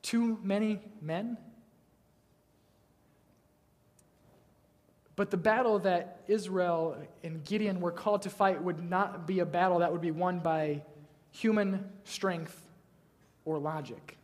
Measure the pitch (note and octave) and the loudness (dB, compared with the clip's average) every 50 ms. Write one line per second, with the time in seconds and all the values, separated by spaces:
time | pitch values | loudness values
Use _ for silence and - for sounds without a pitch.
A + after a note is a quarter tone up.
0 | - - - A#3 A#3 A#3 A3+ G#3 - G3 G3 G3+ A3 G#3+ G#3+ G3 - - - - | -6 0 0 2 2 2 0 -2 0 0 0 2 2 0 0 -2 -6 -16 -16 -12
1 | D3+ D#3 D#3+ F3 G#3+ A#3+ A#3+ A3 - - - - - _ _ _ _ _ _ _ | -6 -4 -4 -4 -4 -4 -6 -8 -10 -18 -20 -20 -20 _ _ _ _ _ _ _
2 | _ _ _ _ _ _ _ _ _ _ _ _ _ _ _ _ _ _ _ _ | _ _ _ _ _ _ _ _ _ _ _ _ _ _ _ _ _ _ _ _
3 | _ _ _ _ _ _ _ _ _ _ _ _ _ _ _ _ _ _ _ _ | _ _ _ _ _ _ _ _ _ _ _ _ _ _ _ _ _ _ _ _
4 | _ _ _ _ _ - _ - _ _ _ _ _ _ _ _ _ _ _ _ | _ _ _ _ _ -20 _ -20 _ _ _ _ _ _ _ _ _ _ _ _
5 | _ _ - - G3+ G3 G3 F3+ D#3+ A3 G#3+ A#3+ C4 A#3 G#3+ G3+ E3+ G3 F3+ F3 | _ _ -2 -2 0 0 0 2 4 4 4 6 4 4 2 4 4 4 2 2
6 | D3+ - - - - - G#3 A3 F#3 F3+ F#3+ F#3 F3+ F3 E3+ E3 D#3+ E3 D3 - | 0 -4 -12 -16 -2 0 0 0 0 -2 0 0 2 2 2 0 0 -2 -4 -6
7 | D3+ - - - - E3+ D#3+ D#3+ D3 - G3+ G#3+ G#3+ G3+ F#3+ F3+ F3 F3 E3+ F3 | -12 -16 -16 -14 -12 -10 -10 -10 -6 -4 -2 0 0 0 0 0 -2 -2 -4 -2
8 | - G#3+ G#3 G3+ G#3 G3 - - G3+ F#3+ F#3 D3 E3+ F3+ F3 D#3 F3 E3+ F#3 F#3 | 0 2 2 2 0 -4 0 2 4 4 4 2 0 -2 -2 -2 -4 -2 0 0
9 | G3+ G3+ F#3+ F#3 E3 D#3 F#3+ F#3 E3+ D3+ D3+ F3 F3+ F#3 F3+ F3 F3 E3 D#3+ F3 | 0 0 -2 -8 -4 -2 0 0 0 2 2 2 4 4 6 4 4 2 2 0
10 | E3 E3+ D#3+ D#3 F3+ F3+ F3+ F3 E3 E3+ D#3+ D#3+ D#3 D3+ D3 C#3+ D3 - - - | -2 -2 0 2 0 0 0 0 0 0 2 2 2 0 -2 -4 -6 -12 -20 -20
11 | - - - - _ _ - - - A3+ G#3+ G#3+ G3+ G3 F#3+ F#3+ G3 - - - | -20 -20 -20 -20 _ _ -14 0 2 2 4 4 2 2 0 -2 -4 -8 -14 -18
12 | - - - - - G3 F3+ E3 D#3+ - - - - - - - _ _ _ _ | -16 -12 -10 -2 -2 -2 -2 -2 -6 -10 -14 -18 -20 -20 -20 -20 _ _ _ _
13 | _ _ _ _ _ _ _ _ _ D#3+ D#3 D3+ C#3+ D#3 D#3+ D#3 C#3+ A#2+ A#2 - | _ _ _ _ _ _ _ _ _ -4 -4 -2 -2 -4 -4 -6 -8 -10 -12 -14
14 | - - - - | -16 -20 -20 -20